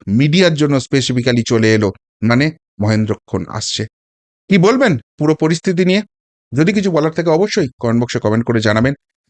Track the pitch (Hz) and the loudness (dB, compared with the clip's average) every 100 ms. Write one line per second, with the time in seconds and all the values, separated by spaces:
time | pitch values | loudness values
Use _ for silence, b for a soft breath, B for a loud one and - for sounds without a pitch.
0 | - 110 147 175 180 147 147 139 - 139 | -2 0 2 2 2 2 0 0 -2 -2
1 | 127 127 123 120 110 113 110 110 104 - | -2 -2 0 0 0 2 2 2 0 -4
2 | _ _ 110 120 156 160 _ - 104 110 | _ _ 0 0 0 -4 _ -6 -2 0
3 | 107 - _ 92 - 110 - - 110 _ | -2 -6 _ -8 -6 -8 -8 -8 -8 _
4 | _ _ _ _ - 190 185 254 247 131 | _ _ _ _ 0 2 4 2 0 -2
5 | - - 151 151 156 170 196 175 185 196 | -6 -4 -2 0 0 -2 -2 -2 0 0
6 | 202 _ _ _ _ 120 165 208 190 160 | -4 _ _ _ _ -2 0 0 0 0
7 | 156 160 170 160 208 208 135 - 117 117 | -2 -2 0 0 0 -2 -4 -4 -2 0
8 | 120 123 107 113 113 117 110 107 127 139 | -2 -2 -2 0 0 0 0 2 0 -2
9 | _ _ _ | _ _ _